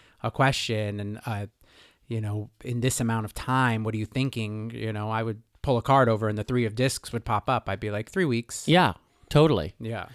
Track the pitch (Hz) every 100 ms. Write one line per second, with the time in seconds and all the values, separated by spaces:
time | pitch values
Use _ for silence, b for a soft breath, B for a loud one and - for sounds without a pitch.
0 | b b 120 - 135 - - 110 104 101
1 | 101 107 - 104 101 _ b b b b
2 | _ 113 107 104 107 _ 127 120 127 -
3 | 117 113 104 - - 131 127 110 110 110
4 | 104 131 135 120 107 107 110 117 110 104
5 | 107 110 113 107 _ _ - 120 - 139
6 | 127 110 107 104 - 123 113 110 131 -
7 | - 120 131 107 - 123 - 101 107 104
8 | 110 147 147 117 - - - 170 143 85
9 | _ _ - 147 156 110 80 - 113 113
10 | 87